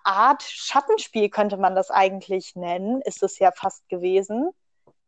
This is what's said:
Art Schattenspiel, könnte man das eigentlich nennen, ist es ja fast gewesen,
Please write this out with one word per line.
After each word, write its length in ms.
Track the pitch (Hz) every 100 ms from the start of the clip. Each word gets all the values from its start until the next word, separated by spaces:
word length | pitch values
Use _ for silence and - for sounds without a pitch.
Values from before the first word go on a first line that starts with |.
Art 380 | 196 196 240 277
Schattenspiel, 880 | - - - 311 311 427 - 220 208
könnte 260 | - 208 196
man 180 | 190
das 160 | 190 185
eigentlich 640 | 196 196 196 - 190 - 180
nennen, 440 | 175 180 196 262
ist 200 | 202 -
es 160 | 196 -
ja 120 | 185
fast 360 | - 190 - _
gewesen, 640 | 180 180 190 196 220 330 - _ _ _ _